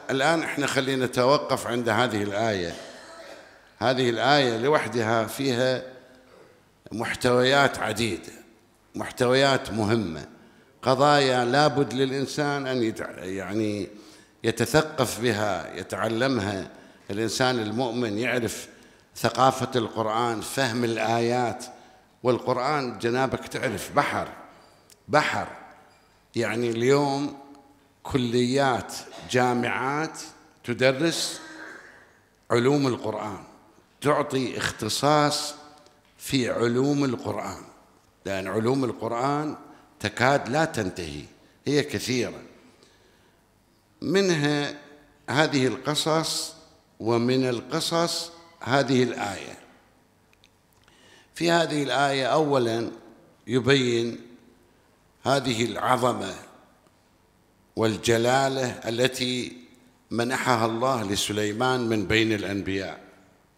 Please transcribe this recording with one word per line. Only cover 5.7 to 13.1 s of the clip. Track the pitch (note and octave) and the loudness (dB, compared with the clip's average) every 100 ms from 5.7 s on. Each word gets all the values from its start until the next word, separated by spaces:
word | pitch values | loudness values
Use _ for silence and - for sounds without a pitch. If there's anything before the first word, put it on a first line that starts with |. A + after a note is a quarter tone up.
| B2+ - - - - - - - _ _ _ - | 0 -6 -16 -20 -20 -20 -20 -20 _ _ _ -12
محتويات | G#2+ A#2+ - B2+ B2 B2+ C#3 C3+ - | -8 -6 -2 2 4 4 6 4 2
عديدة، | G#2+ G#2 A2+ E2+ - - - _ _ _ _ | -4 -2 -2 -4 -10 -18 -20 _ _ _ _
محتويات | D3 - - B2 C3 C#3 C3 - | -10 -6 0 4 4 4 2 0
مهمة، | A2 G#2 A#2 F#2 D#2 - - - _ _ _ | -2 2 2 0 -6 -12 -20 -20 _ _ _
قضايا | A#2+ C3 D3 D3 C3+ B2+ | 2 4 6 6 4 2
لابد | A#2+ C3+ D3+ C3+ C#3+ | 2 4 4 2 0
للإنسان | B2+ C3+ C#3 C3 - C#3+ C#3+ C3 | 0 -2 -2 -4 -2 -2 -2 -2
أن | C3 | -2
يتع-، | A2 G#2 - | -2 -2 -8